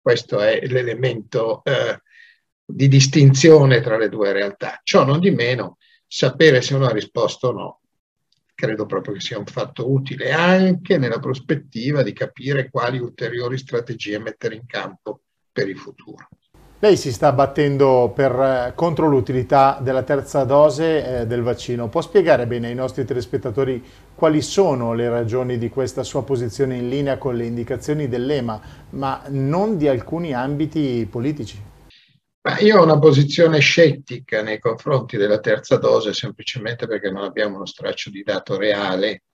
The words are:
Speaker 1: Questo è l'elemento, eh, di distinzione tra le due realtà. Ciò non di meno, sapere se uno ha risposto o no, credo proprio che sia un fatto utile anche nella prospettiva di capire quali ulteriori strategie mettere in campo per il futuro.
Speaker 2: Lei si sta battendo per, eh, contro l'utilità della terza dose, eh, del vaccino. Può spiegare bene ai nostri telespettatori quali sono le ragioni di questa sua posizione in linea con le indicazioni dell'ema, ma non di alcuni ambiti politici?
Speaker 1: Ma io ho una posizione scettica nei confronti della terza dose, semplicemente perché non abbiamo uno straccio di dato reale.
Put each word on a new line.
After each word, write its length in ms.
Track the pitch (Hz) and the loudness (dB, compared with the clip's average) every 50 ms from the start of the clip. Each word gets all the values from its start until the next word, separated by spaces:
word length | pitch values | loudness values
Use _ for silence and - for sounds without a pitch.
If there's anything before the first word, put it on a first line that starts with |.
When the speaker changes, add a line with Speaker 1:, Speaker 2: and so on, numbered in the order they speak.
Speaker 1:
Questo 380 | _ 131 120 117 - - - 104 | _ 0 0 0 0 -6 -4 0
è 260 | 104 110 113 - - | 0 0 0 0 -4
l'elemento, 960 | 131 127 127 123 120 113 117 131 127 113 110 104 _ - 120 113 113 107 - _ | -2 -2 -2 -2 -4 -4 -2 -4 -4 -4 -6 -10 _ -4 -4 -2 -2 -4 -4 _
eh, 380 | 147 135 120 117 113 104 - _ _ _ - - _ _ _ _ _ _ _ _ | -2 -2 -2 -2 -4 -6 -8 _ _ _ -20 -20 _ _ _ _ _ _ _ _
di 220 | - - 123 135 | -14 -2 2 4
distinzione 920 | 139 135 135 131 - - 160 139 139 135 135 - 165 156 151 139 135 127 117 | 6 6 6 6 6 6 6 8 8 6 8 8 10 10 10 8 6 4 2
tra 160 | - 117 110 | 2 0 0
le 120 | 113 110 98 | 0 0 -2
due 220 | 92 110 101 101 | -2 -2 -2 0
realtà. 480 | 98 98 101 101 - _ - - - - _ | 0 -2 -2 -4 -6 _ -10 -10 -10 -10 _
Ciò 200 | - - 185 139 | 2 2 4 4
non 160 | 131 143 165 | 4 2 2
di 120 | 180 202 | 2 2
meno, 460 | 156 117 117 120 127 120 98 90 - _ _ _ _ _ _ | 2 2 0 -2 -2 -4 -6 -10 -12 _ _ _ _ _ _
sapere 540 | _ - - - 131 - - 165 156 135 127 | _ -4 -2 -2 -2 2 4 6 6 6 4
se 120 | 123 - 139 | 2 0 -2
uno 140 | 135 135 | 0 0
ha 40 | 123 | 0
risposto 560 | 110 107 101 - _ 120 113 - - - - | 0 -2 -6 -6 _ -2 -2 -2 -2 -4 -4
o 40 | 123 | -4
no, 280 | 110 92 92 92 - _ _ _ _ _ _ _ _ _ _ _ _ _ _ _ _ | -4 -4 -10 -12 -14 _ _ _ _ _ _ _ _ _ _ _ _ _ _ _ _
credo 300 | - - 113 110 107 107 | -6 -4 -4 -4 -4 -6
proprio 280 | 101 98 95 92 - 104 | -6 -6 -6 -6 -8 -10
che 80 | 95 | -10
sia 160 | - - 120 | -10 -10 -10
un 80 | 104 101 | -10 -12
fatto 460 | - - 123 - - - - 117 127 | -10 -10 -10 -10 -10 -10 -8 -4 -2
utile 400 | 139 135 135 - 135 - 117 131 | -2 -2 -2 -4 -10 -6 -4 -4
anche 680 | 143 160 175 180 185 190 190 185 180 180 - - 196 | -2 0 2 2 4 4 4 2 0 -2 0 -2 0
nella 220 | 151 127 117 117 113 | 0 0 -2 -4 -4
prospettiva 840 | - 131 127 - - - 160 143 - - _ 113 117 135 147 143 120 | -4 -6 -6 -8 -4 -6 -6 -6 -6 -12 _ -6 -4 -2 0 0 -2
di 100 | 101 101 | -2 -2
capire 560 | - 127 - _ - 123 135 143 139 131 - | -6 -8 -8 _ -12 -6 -4 -4 -4 -4 -4
quali 300 | - 127 120 120 131 127 | -4 -4 -4 -4 -4 -6
ulteriori 580 | 120 117 - - 123 113 120 120 123 123 131 | -8 -8 -8 -8 -8 -8 -6 -6 -6 -6 -6
strategie 640 | 127 127 - - 117 117 - 117 107 - 104 104 104 | -8 -8 -6 -6 -6 -6 -6 -10 -10 -8 -8 -8 -6
mettere 360 | 113 113 107 _ - 113 110 | -8 -10 -10 _ -8 -8 -8
in 100 | 110 123 | -8 -16
campo 560 | - - 104 95 98 95 _ _ 107 104 _ _ _ _ _ _ _ | -12 -10 -10 -10 -10 -14 _ _ -12 -12 _ _ _ _ _ _ _
per 160 | _ 123 104 | _ -6 -6
il 100 | 98 95 | -6 -6
futuro. 500 | 92 - - - _ - - 107 - - _ - _ _ _ _ - _ - _ _ | -12 -16 -20 -20 _ -20 -20 -20 -20 -20 _ -20 _ _ _ _ -20 _ -20 _ _
Speaker 2:
Lei 140 | - 214 180 | 4 4 4
si 160 | - - 143 | 4 2 -6
sta 220 | 117 - 160 147 131 | -4 2 2 2 4
battendo 800 | 123 139 135 - - 147 143 139 135 139 135 131 123 123 113 - | 4 0 0 2 0 0 0 2 4 4 6 6 4 4 2 0
per, 160 | - 135 131 | 0 0 0
eh, 400 | 120 123 135 135 131 127 123 123 123 | 2 2 2 2 2 0 -2 -4 -2
contro 340 | - 165 175 156 151 160 | -2 -2 -2 0 2 2
l'utilità 720 | 156 143 131 110 - 131 127 120 - 147 139 135 135 135 - | 4 2 2 2 0 -2 -4 0 2 4 6 6 4 4 0
della 220 | 131 127 131 131 127 | -4 -2 -2 -2 0
terza 420 | - 147 139 135 - - 147 135 | 0 -2 -2 -2 -2 -2 -2 0
dose, 760 | 120 139 143 151 151 135 143 165 165 160 151 123 127 127 123 | 4 6 6 6 6 4 2 0 0 0 0 -2 -2 -4 -4
eh, 60 | 117 | -4
del 140 | 110 120 120 | -2 -4 -2
vaccino. 480 | 117 120 117 - - - 120 120 120 110 | -2 -2 -4 -4 -6 -6 -6 -6 -6 -4
Può 100 | - 165 | -4 -4
spiegare 480 | 160 - - 202 170 135 147 120 120 | -6 2 2 2 4 4 4 2 2
bene 200 | 117 123 120 117 | -2 -4 -4 -4
ai 80 | 117 123 | -6 -6
nostri 280 | 123 131 127 - - 131 | -6 -6 -6 -4 -6 -4
telespettatori 800 | 110 139 123 120 - - 123 - 131 104 139 135 131 131 117 - - - - - - - | -4 -4 -6 -4 -4 -6 -6 -4 -4 -2 -2 -2 -2 -2 -6 -8 -14 -20 -20 -20 -20 -4
quali 260 | - 165 160 156 151 | 0 2 2 2 2
sono 520 | 139 - - 196 196 170 135 127 117 117 117 | -2 0 0 2 2 2 2 0 -2 -2 -2
le 160 | 117 120 120 | -2 -2 0
ragioni 480 | 117 120 120 107 113 127 127 123 127 | 0 -2 -2 -2 -2 -2 -2 -2 -4
di 100 | 120 117 117 | -4 -4 -4
questa 340 | - 139 131 120 - 139 127 | -2 -4 -4 -4 -4 -8 -8
sua 200 | - - 143 120 | -4 -6 -6 -4
posizione 540 | 113 139 120 123 117 - - 139 131 127 | -2 -4 -2 -2 -6 -2 -2 -2 -2 -2
in 100 | 123 123 | -4 -4
linea 300 | 120 131 143 143 135 131 | -4 -2 -2 -2 -2 -2
con 180 | 131 - 135 123 | -2 -4 -4 -4
le 100 | 117 117 | -4 -4
indicazioni 640 | 117 117 120 117 - 135 107 - - 151 151 147 | -4 -6 -6 -6 -6 -6 -8 -4 -4 -4 -4 -2
dell'ema, 540 | 127 - 120 123 135 151 139 120 117 107 104 - - - - - - | -4 -4 -4 -2 -2 -2 -2 -2 -6 -8 -10 -12 -18 -20 -20 -20 -14
ma 320 | - 135 139 135 131 - - | -10 -6 -6 -6 -6 -8 -10
non 500 | 143 139 135 135 135 156 180 202 220 220 | -8 -6 -4 -2 -2 0 0 0 -2 -2
di 120 | 165 147 143 | 0 0 0
alcuni 440 | 135 123 - - 156 165 175 160 131 | 0 0 -4 -8 -8 -6 -6 -6 -6
ambiti 720 | 120 127 139 147 143 160 151 151 160 147 135 120 120 113 98 | -4 -4 -4 -4 -4 -4 -4 -2 -4 -2 -2 -2 -4 -4 -6
politici? 520 | - 123 117 147 156 147 113 101 - 101 104 - - _ - - _ _ _ _ _ _ _ _ _ _ | -6 -6 -4 -4 -6 -6 -10 -12 -14 -18 -20 -20 -20 _ -20 -20 _ _ _ _ _ _ _ _ _ _
Speaker 1:
Ma 160 | _ - - - | _ -6 -2 2
io 200 | 208 208 220 196 | 4 6 8 8
ho 40 | 165 | 8
una 140 | 160 156 | 8 6
posizione 640 | 143 151 156 139 135 147 143 - - 170 165 160 147 | 6 6 6 6 6 2 2 4 4 4 4 4 4
scettica 840 | 139 - - 170 165 147 135 - - - 123 120 127 - 113 110 | 2 2 6 6 4 4 4 -2 -10 -14 -14 -14 -10 -4 -4 -4
nei 180 | 107 110 107 107 | -2 -4 -6 -4
confronti 580 | - 117 113 - - 160 143 123 107 - - | -4 -4 -4 -4 -4 -2 -2 -2 -2 -4 -2
della 220 | 104 101 104 104 110 | -2 0 0 0 0
terza 360 | - 113 107 107 - - 135 | 0 -2 -2 -2 0 0 0
dose, 380 | - - 117 117 113 110 107 98 | 2 4 2 2 2 0 -2 -6
semplicemente 760 | - - 107 98 - - - - 131 104 113 120 117 120 | -6 -8 -10 -12 -12 -12 -10 -10 -8 -8 -8 -8 -8 -6
perché 240 | 113 110 101 101 98 | -6 -6 -6 -4 -6
non 120 | 95 98 101 | -6 -6 -8
abbiamo 340 | 98 - 110 107 104 98 | -8 -4 -4 -4 -4 -4
uno 80 | 95 95 | -10 -14
straccio 440 | - - - - 101 95 - - 107 | -14 -14 -10 -8 -8 -8 -8 -10 -12
di 140 | 101 98 101 | -14 -10 -6
dato 340 | 104 98 92 - - 101 | -4 -4 -4 -4 -6 -6
reale. 680 | 95 101 107 101 101 101 95 92 92 98 110 98 92 _ _ | -2 0 -2 0 -2 -2 -4 -2 -2 -2 -4 -4 -8 _ _